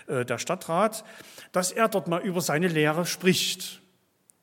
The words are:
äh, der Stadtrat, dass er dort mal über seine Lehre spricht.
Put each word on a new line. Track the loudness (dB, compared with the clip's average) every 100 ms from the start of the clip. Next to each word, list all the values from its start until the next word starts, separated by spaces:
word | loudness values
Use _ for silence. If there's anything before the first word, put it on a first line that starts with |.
| -4
äh, | -2
der | -2 -2
Stadtrat, | -2 -4 -2 0 0 -2 -12 -20 -20 -20 -4
dass | -2 -2
er | 0 2
dort | 2 -2
mal | -2
über | -2 -2
seine | 0 2 2
Lehre | 4 2 2 -2
spricht. | 0 2 2 0 -4 -10 -14 _ _ _ _ _ _